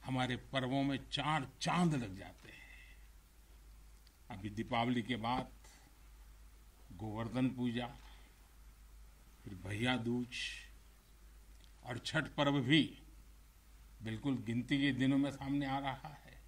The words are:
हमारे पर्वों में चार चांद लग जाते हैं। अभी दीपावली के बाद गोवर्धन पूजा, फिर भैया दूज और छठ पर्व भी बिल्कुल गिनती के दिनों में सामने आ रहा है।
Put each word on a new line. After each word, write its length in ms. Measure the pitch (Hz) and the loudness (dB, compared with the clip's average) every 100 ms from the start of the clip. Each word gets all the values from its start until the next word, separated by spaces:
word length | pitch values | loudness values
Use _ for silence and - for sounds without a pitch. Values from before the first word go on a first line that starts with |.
| - | -2
हमारे 300 | 131 127 120 - | 0 0 -2 -2
पर्वों 300 | 135 127 135 | -2 2 2
में 140 | 139 135 - | 2 0 -4
चार 360 | - 139 156 131 - | -4 0 0 0 -4
चांद 320 | 165 156 175 | 0 4 4
लग 240 | 147 110 95 | 4 -2 -8
जाते 320 | 90 - - | -14 -16 -20
हैं। 1900 | - - - - - - - - - - - - - - - - - - 101 | -18 -18 -20 -20 -20 -20 -20 -20 -20 -20 -20 -20 -20 -20 -20 -20 -20 -16 -8
अभी 120 | 104 | -8
दीपावली 520 | 101 113 117 120 120 | -4 0 2 2 2
के 140 | 107 120 | 0 -2
बाद 360 | 113 123 - - - - - - - - - - - - - - - 85 | 0 -2 -2 -12 -20 -20 -20 -20 -20 -20 -20 -20 -20 -20 -20 -20 -18 -12
गोवर्धन 500 | 110 107 117 117 127 | -8 -4 -2 2 0
पूजा, 380 | 123 123 117 120 - - - - - - - - - - - - - - - | 2 0 0 -4 -8 -18 -20 -20 -20 -20 -20 -20 -20 -20 -20 -20 -20 -20 -18
फिर 100 | - 92 92 | -14 -10 -6
भैया 300 | 104 120 127 | 0 2 2
दूज 300 | 117 123 120 - - - - - - - - - - - - - - - - | 0 0 -2 -6 -8 -8 -14 -20 -20 -20 -20 -20 -20 -20 -20 -20 -20 -18 -10
और 120 | 120 | -8
छठ 300 | - - - | -2 -2 -2
पर्व 320 | - 143 139 | 2 4 4
भी 200 | 123 156 120 - - - - - - - - - - - | 6 6 6 0 -18 -20 -20 -20 -20 -20 -20 -20 -20 -12
बिल्कुल 340 | 110 110 143 127 107 | -8 -4 -2 -2 0
गिनती 300 | 117 120 143 | -2 2 4
के 140 | 139 | 4
दिनों 260 | 120 131 139 | 4 4 6
में 140 | 143 | 4
सामने 340 | 139 135 143 139 | 0 -2 0 0
आ 120 | 135 | 0
रहा 300 | 139 131 156 | -2 -6 -8
है। 300 | 147 - - | -14 -18 -20